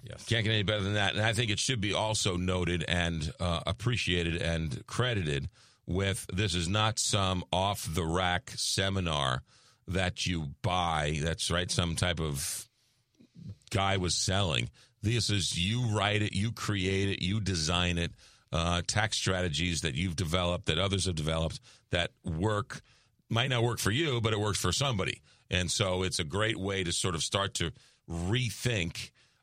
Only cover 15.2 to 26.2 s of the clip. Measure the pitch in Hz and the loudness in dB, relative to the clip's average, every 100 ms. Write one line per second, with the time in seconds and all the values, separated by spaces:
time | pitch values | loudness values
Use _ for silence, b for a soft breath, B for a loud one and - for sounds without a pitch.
15.2 | 104 101 80 85 92 120 120 104 101 104 | 2 0 0 0 0 0 0 2 2 2
16.2 | - 98 113 113 - 101 92 95 98 92 | 2 0 0 -2 -2 0 2 2 2 0
17.2 | 90 110 98 87 78 87 90 85 85 B | 0 0 0 0 2 2 2 0 -2 B
18.2 | B B B 80 85 87 - 104 104 - | B B B 0 2 0 0 0 0 0
19.2 | - 92 90 73 87 78 80 65 95 78 | 0 0 0 0 0 0 -2 0 -2 0
20.2 | 82 90 87 87 - 80 98 95 90 78 | 0 2 2 0 0 0 2 0 0 0
21.2 | 76 80 80 - B B B 87 85 - | 0 0 0 -4 B B B -2 -2 -4
22.2 | - 80 107 104 - - b b b _ | -6 -2 0 0 -2 -10 b b b _
23.2 | - 113 131 123 120 - 95 120 165 120 | -2 0 2 2 2 2 2 2 2 2
24.2 | 110 107 104 92 90 85 139 104 73 - | 2 2 0 2 2 2 2 0 -2 -4
25.2 | b b b 90 87 - 95 92 92 - | b b b -2 0 0 0 0 0 -2